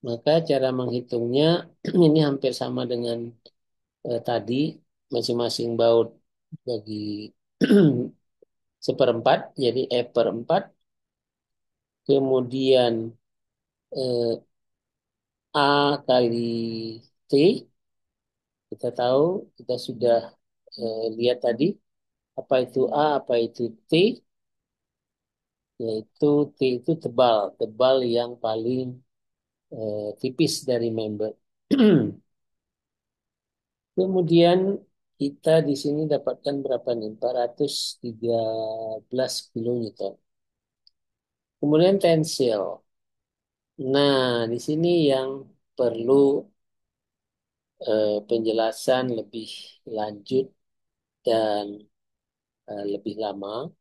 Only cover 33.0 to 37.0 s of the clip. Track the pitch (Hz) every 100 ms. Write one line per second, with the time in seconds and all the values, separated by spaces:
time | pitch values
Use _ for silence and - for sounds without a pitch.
33 | _ _ _ _ _ _ _ _ _ -
34 | 190 190 165 170 170 180 190 202 _ _
35 | _ _ 139 - 160 160 143 139 147 147
36 | 156 147 - 123 - 143 135 120 - 117